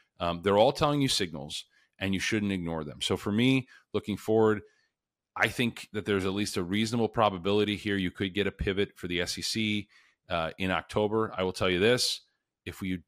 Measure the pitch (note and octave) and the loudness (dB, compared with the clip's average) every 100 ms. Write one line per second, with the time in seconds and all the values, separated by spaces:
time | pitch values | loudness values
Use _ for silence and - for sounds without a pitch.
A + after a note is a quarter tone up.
0 | _ _ F2 E2+ F#2+ G2+ B2 - D3+ D3 | _ _ -4 0 4 6 6 4 0 2
1 | C3+ - F2 D#2 D2 - - _ _ _ | 0 0 -2 -6 -10 -12 -14 _ _ _
2 | G2 F#2+ - A2 G2+ F#2+ E2+ D#2+ D2+ C2+ | -2 0 0 0 0 -2 -4 -6 -8 -8
3 | - F#2 G#2+ G#2 B2+ C3 - - _ G#2 | -4 -2 0 2 4 2 -2 -16 _ -6
4 | - F#2+ - A2 A2 G#2+ - _ _ _ | -4 -6 0 4 4 4 -4 _ _ _
5 | _ _ _ - G#2+ - A#2 - - G#2 | _ _ _ -2 0 2 -2 -2 -10 -8
6 | G#2 G2 F#2+ G2 G#2 G#2 F2 G#2 A2 A#2 | -2 0 0 -2 -2 -4 -2 -2 0 0
7 | A2 A#2+ G#2 F#2 F#2 G#2 G#2 G2+ G#2 G2 | 0 2 2 2 0 2 2 -2 -2 0
8 | F2+ - G2 G2 G2 - G2+ F#2+ G2+ - | -2 -2 -4 0 -2 -2 -4 -2 -2 -4
9 | F2+ F2 F2 - - A2+ A2 G#2 - _ | -4 -2 -2 -4 -4 -2 -2 -2 -6 _
10 | _ _ - E2+ D#2+ - F#2+ E2+ - G#2+ | _ _ -6 -4 -4 -4 -2 -2 -2 -2
11 | G#2 A2 G#2+ - F#2 - F#2+ F2+ G#2+ B2 | 0 0 -2 -2 -2 0 0 4 4 4
12 | - - - _ _ _ - - F#2+ F2+ | 0 -4 -10 _ _ _ -14 -8 -6 -6